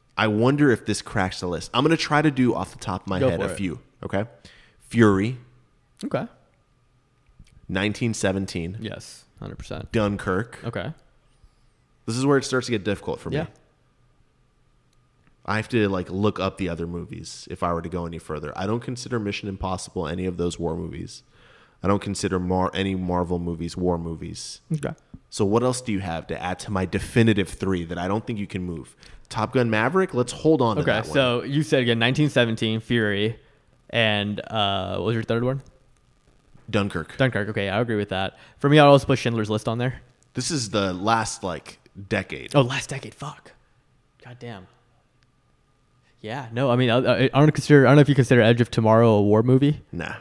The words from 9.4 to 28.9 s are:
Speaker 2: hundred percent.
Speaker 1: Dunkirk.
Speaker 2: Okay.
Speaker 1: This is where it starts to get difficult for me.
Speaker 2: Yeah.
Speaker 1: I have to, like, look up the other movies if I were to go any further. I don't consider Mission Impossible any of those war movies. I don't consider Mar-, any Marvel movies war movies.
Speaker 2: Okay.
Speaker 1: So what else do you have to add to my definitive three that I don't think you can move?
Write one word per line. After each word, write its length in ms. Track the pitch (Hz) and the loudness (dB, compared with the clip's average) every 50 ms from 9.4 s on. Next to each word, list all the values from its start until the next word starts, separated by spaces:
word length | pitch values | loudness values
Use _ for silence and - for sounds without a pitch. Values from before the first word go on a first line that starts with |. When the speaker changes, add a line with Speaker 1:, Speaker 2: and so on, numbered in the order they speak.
Speaker 2:
hundred 160 | - 98 - - | -16 -16 -14 -14
percent. 340 | - - - 80 - - - | -14 -12 -12 -12 -10 -4 -2
Speaker 1:
Dunkirk. 640 | 117 107 101 101 95 - 104 92 92 113 120 - - - | 0 0 0 0 -2 -2 -2 -2 -2 -2 -6 -10 -12 -12
Speaker 2:
Okay. 280 | 117 113 101 90 - 160 - _ _ _ _ _ _ _ _ _ - _ _ _ _ _ _ _ _ _ _ - | -10 -8 -8 -8 -8 -10 -12 _ _ _ _ _ _ _ _ _ -20 _ _ _ _ _ _ _ _ _ _ -10
Speaker 1:
This 100 | - 113 | -8 -4
is 100 | 123 131 | -2 2
where 100 | - 139 135 | 2 2 2
it 60 | 127 | 2
starts 220 | - - 127 123 | 0 -2 -2 -2
to 60 | 123 120 | -2 -4
get 120 | 107 90 | -4 -2
difficult 360 | 107 101 - - - - - | -2 -4 -4 -4 -8 -8 -8
for 100 | - - | -8 -6
me. 60 | - | -6
Speaker 2:
Yeah. 100 | 143 165 - - _ _ _ _ _ _ _ _ _ _ _ _ _ _ _ _ _ _ _ _ _ _ _ _ _ _ _ _ _ _ _ _ _ _ _ _ _ - | -6 -6 -6 -10 _ _ _ _ _ _ _ _ _ _ _ _ _ _ _ _ _ _ _ _ _ _ _ _ _ _ _ _ _ _ _ _ _ _ _ _ _ -8
Speaker 1:
I 100 | - 98 | -6 -4
have 120 | 107 110 - | -4 -4 -2
to, 180 | - 117 107 101 | 0 2 2 2
like, 200 | 95 92 87 - | 0 -2 -4 -4
look 300 | 85 95 101 107 98 - | -4 0 0 0 0 0
up 160 | 90 95 95 | -2 -2 -2
the 140 | - 98 87 | -2 -4 -4
other 160 | 85 82 85 | -4 -4 -6
movies 600 | 85 85 87 85 - - 82 80 - - - - - | -6 -6 -8 -10 -10 -12 -14 -14 -14 -16 -16 -14 -12
if 120 | - - - | -10 -4 -4
I 100 | 87 85 | -2 -2
were 80 | 85 82 | -2 -4
to 60 | 85 | -6
go 180 | 82 90 85 | -6 -6 -6
any 120 | 82 85 80 | -6 -10 -12
further. 340 | - - 78 76 76 73 - | -10 -10 -10 -8 -8 -10 -8
I 100 | - 92 | -6 -4
don't 140 | 98 110 120 | -4 -4 -4
consider 380 | 120 - 127 123 - 120 123 117 | -4 -6 -10 -10 -8 -6 -6 -4
Mission 280 | 107 101 101 - - 104 | -4 -4 -6 -6 -6 -8
Impossible 600 | 98 95 - 92 92 90 - - - 95 85 76 | -8 -6 -6 -6 -6 -6 -8 -8 -6 -6 -4 -4
any 160 | 82 92 92 | -4 -4 -4
of 140 | 92 87 85 | -4 -4 -2
those 200 | 87 87 85 - | -4 -4 -4 -4
war 160 | 85 82 80 | -4 -6 -4
movies. 480 | 85 85 82 85 82 - - - - _ _ _ _ _ - - _ _ _ _ _ - | -6 -8 -10 -10 -10 -12 -12 -14 -18 _ _ _ _ _ -20 -20 _ _ _ _ _ -2
I 60 | 90 | 0
don't 120 | 101 101 | 0 0
consider 380 | - 104 98 - - 98 90 92 | 0 -4 -6 -4 -2 -2 -2 0
Mar-, 320 | 90 90 92 92 92 90 - | 0 0 0 0 0 0 -2
any 220 | 92 98 98 95 | -2 -2 -2 -2
Marvel 440 | 92 92 87 90 90 90 82 90 87 | -4 -2 -2 -2 -2 -2 -2 -2 -4
movies 380 | 87 85 85 80 85 85 - | -4 -4 -6 -6 -6 -8 -6
war 220 | - 90 90 87 85 | -4 -2 0 0 -2
movies. 640 | 85 82 82 78 85 82 82 - - - - - _ - 165 | -4 -6 -10 -10 -10 -12 -12 -12 -14 -14 -16 -14 _ -6 -6
Speaker 2:
Okay. 220 | 151 - - 165 - _ _ - - _ _ | -6 -4 -6 -8 -10 _ _ -20 -20 _ _
Speaker 1:
So 160 | - - 110 | -4 -2 0
what 180 | 95 101 117 120 | 2 2 2 2
else 200 | 127 127 123 - | 2 -2 -2 -4
do 100 | - 107 | -4 -4
you 80 | 95 | -4
have 260 | 95 90 82 82 78 - | -4 -4 -6 -8 -8 -8
to 140 | - - - | -8 -8 -6
add 160 | 90 92 - | -6 -6 -8
to 100 | - - | -8 -6
my 160 | 107 95 95 | -4 -2 -2
definitive 600 | 87 - 101 - - - 120 113 113 110 98 95 - | -2 -2 -4 -4 0 2 4 6 6 4 2 2 -4
three 340 | - - - 95 95 87 85 | -4 -6 -4 -2 -2 -2 -4
that 140 | 82 87 85 | -6 -8 -6
I 100 | 87 92 | -4 -2
don't 180 | 98 113 107 | -2 -4 -4
think 120 | - 120 104 | -6 -8 -8
you 80 | 101 | -8
can 160 | 90 - 95 90 | -8 -8 -8 -6
move? 320 | 90 85 78 67 - | -6 -8 -10 -10 -14